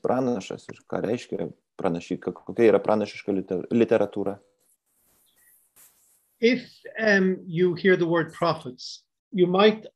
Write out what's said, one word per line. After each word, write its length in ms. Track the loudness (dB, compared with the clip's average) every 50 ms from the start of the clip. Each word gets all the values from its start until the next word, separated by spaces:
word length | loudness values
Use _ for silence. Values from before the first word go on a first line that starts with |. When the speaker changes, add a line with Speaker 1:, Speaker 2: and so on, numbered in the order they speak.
| -4
Speaker 1:
pranašas 640 | -2 -2 0 -2 -2 -4 -4 -6 -10 -12 -14 -14
ir 160 | -18 -20 -18 _
ką 160 | -8 -8 -6 -4
reiškia 420 | -4 -4 -6 -6 -8 -8 -8 -8 -8 -10 _ _ _ _ -6
pranašy-, 400 | -4 -4 -4 -4 -6 -8 -8 -6
ka-, 160 | -6 -8 -10
kokia 320 | -10 _ -8 0 4 4 6 6
yra 100 | 4 2
pranašiška 540 | 2 -2 -2 -2 -6 -10 -12 -6 -4 -4 -4
liter-, 260 | -4 -4 -6 -6 -4 -2
literatūra? 640 | 0 0 2 2 2 0 0 -2 -4 -6 -6 -6 -8 -10 _ _ _ _ _ _ _ _ _ _ _ _ _ _ _ _ _ _ _ _ _ _ _ _ _ _ _ _ -20 _ _ _ _ _ _ _ _ _ _ 0
Speaker 2:
If, 300 | 2 2 2 2 -4 -12 -20 -20 -20 -16 -8 -2
um, 380 | 0 2 4 4 4 2 0 -2 -6
you 260 | -6 0 2 2 2 2
hear 240 | 2 2 4 4
the 80 | 4 2
word 260 | 0 0 0 -2 -4
prophets, 680 | -4 -2 -2 -2 -2 -2 -6 -16 -16 -16 -18 -18 -18 -20 _ _ _ _ _ _
you 160 | 0 0 2
might 400 | 2 4 4 4 4 4 2 -6 -6 _